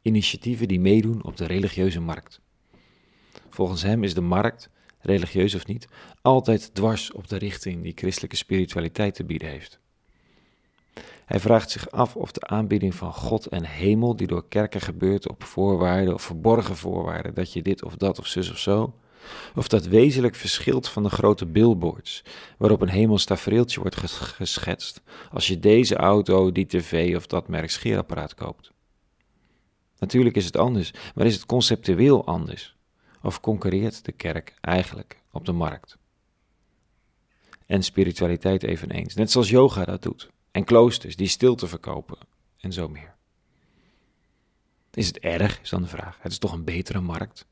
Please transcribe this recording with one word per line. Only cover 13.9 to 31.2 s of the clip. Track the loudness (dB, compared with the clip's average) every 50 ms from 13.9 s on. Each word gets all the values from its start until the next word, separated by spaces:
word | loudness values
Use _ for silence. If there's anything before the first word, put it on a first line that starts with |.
| 4 4 2 0 0
die | -2 -2
door | -2 -4 -6 -6
kerken | _ -2 -2 -2 -2 -4 -8
gebeurt | -8 -8 -4 -2 0 0 0 0 -4 -8
op | -12 _ -16
voorwaarden | -10 -2 0 2 2 2 2 2 2 2 2 2 0 -2
of | -2
verborgen | -6 -10 -10 0 4 4 4 4 2 -4 -8
voorwaarden, | -8 -6 -6 -6 -4 -6 -6 -6 -8 -8 -8 -6
dat | -6 -6 -4 -6
je | -4
dit | -2 -2 -4 -4 -6
of | -14 -6
dat | -2 -2 -2 -2 -4
of | -8
zus | -6 -4 -4 -4 -6
of | -6
zo, | -6 0 0 2 2 0 -2 -6 _ _ _ _ _ -20 -18 -18 -16 -18 -10 -6
of | -6 -2
dat | 2 2 0 2
wezenlijk | 6 6 8 8 8 4 2 0 0 -2
verschilt | -2 -6 -4 -4 -2 0 0 0 0 -2 -4
van | -4 -2 -2
de | 0
grote | 0 4 4 4 4 2 -2
billboards, | 0 4 6 6 6 4 4 0 -4 -4 -6 -12 -14 -16 -16 _ -18 -20 -20 -20 -20 -6
waarop | _ 4 4 4 4
een | 2 0
hemels | 4 4 4 4 4 2 2
tafereeltje | 0 -2 -2 0 2 2 2 2 0 -2 -4
wordt | -4 -6 -6
ges-, | -6 -8 -8 -8
geschetst, | -10 -12 -12 -8 -8 -6 -6 -6 -6 -4 -6 -6 -6 -8 -14 -14 -16 _ _ -20 -20 -20 -10
als | -6 -4 -2
je | -2 -2 4
deze | 6 6 8 8 6 4 0
auto, | 2 4 4 4 4 4 4 4 4 4 4
die | 2 0 -2
T | 0 -2 -4 -2
V | -2 -2 0 0 0 -2
of | -4 -4
dat | -4 -4 -4 -4
merk | -4 -6 -6 -6 -6
scheerapparaat | -8 -4 -2 -2 -2 -2 -2 -4 -8 -8 -8 -10 -12
koopt. | -14 -14 -14 -14 _ _ -20 _ _ _ _ _ _ _ _ _ _ _ _ _ _ _ _ _ _ _ _ _ _ _ _ _
Natuurlijk | _ -6 0 2 4 4 4 2
is | 2 -2
het | 0 2
anders, | 2 2 2 2 -2 -2 -4 -8 -16 -20 -12 -2
maar | 2